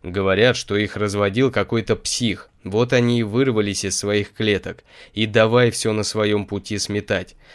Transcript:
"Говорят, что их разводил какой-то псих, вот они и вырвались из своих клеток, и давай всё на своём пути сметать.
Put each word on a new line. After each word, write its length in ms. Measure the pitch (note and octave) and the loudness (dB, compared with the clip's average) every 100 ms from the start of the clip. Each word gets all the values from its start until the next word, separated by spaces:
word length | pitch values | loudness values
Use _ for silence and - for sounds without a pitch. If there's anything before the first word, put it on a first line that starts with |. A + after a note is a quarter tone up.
"Говорят, 560 | F#2 F2+ G2 F#2+ B2 B2 | -6 -2 2 4 4 2
что 180 | - G2+ | -2 -2
их 220 | G#2 - | -2 -2
разводил 540 | G#2 G2+ G2+ G#2 C3 | -4 0 0 2 2
какой-то 440 | A#2 G2 A#2 - A2 | 0 0 -2 -2 -4
псих, 540 | - - A#2+ F2 - _ | -2 -4 -2 -4 -10 _
вот 300 | - G#2 A#2+ | -4 -2 2
они 260 | B2+ A#2+ A#2+ | 2 2 0
и 40 | |
вырвались 640 | G#2+ A2+ C3+ A2 G2+ F#2+ G2 | 0 0 2 2 0 -2 -4
из 120 | - | -4
своих 360 | G2+ G#2 G2+ | 0 -2 -2
клеток, 500 | - A2 G2 F2+ - _ - - | -4 0 0 -4 -14 _ -20 -12
и 120 | G#2 A2 | -4 0
давай 460 | A2 A2 A#2+ A#2+ | 4 4 4 4
всё 220 | A#2 A2+ | 2 -2
на 100 | G#2+ | -2
своём 420 | G2+ A2 G#2+ G#2 G2+ | -2 0 0 0 -2
пути 320 | G2+ - G#2 | -8 -6 -6
сметать. 580 | - G#2 G2+ F#2+ F#2 - - | -4 -4 -2 -4 -4 -16 -20